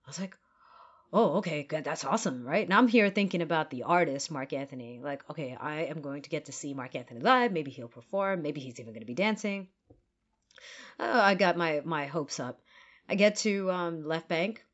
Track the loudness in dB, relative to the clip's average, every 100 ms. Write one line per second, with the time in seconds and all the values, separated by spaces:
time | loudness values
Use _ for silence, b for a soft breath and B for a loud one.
0 | -14 -10 -10 -10 b b b b b b
1 | b 4 4 4 0 -4 -4 -4 -4 -4
2 | -2 0 0 -4 -2 -2 2 4 6 6
3 | 4 4 0 0 0 0 0 -4 2 4
4 | 4 0 -4 -6 -6 -6 -6 -10 -12 -10
5 | -8 -8 -10 -8 -8 -8 -8 -4 -4 -6
6 | -8 -10 -6 -8 -6 -10 -8 -8 -8 -8
7 | -10 -2 4 6 6 0 -4 -8 -14 -16
8 | -6 -2 0 0 -2 -6 -8 -12 -12 -12
9 | -8 0 0 0 -2 -6 -8 _ _ -20
10 | _ _ _ _ _ -20 B B B B
11 | 0 6 6 6 4 4 2 0 0 -2
12 | -2 -4 -4 -6 -6 -8 b b b b
13 | -4 4 4 4 0 0 0 0 -2 -4
14 | -4 -4 -2 0 0 -4 _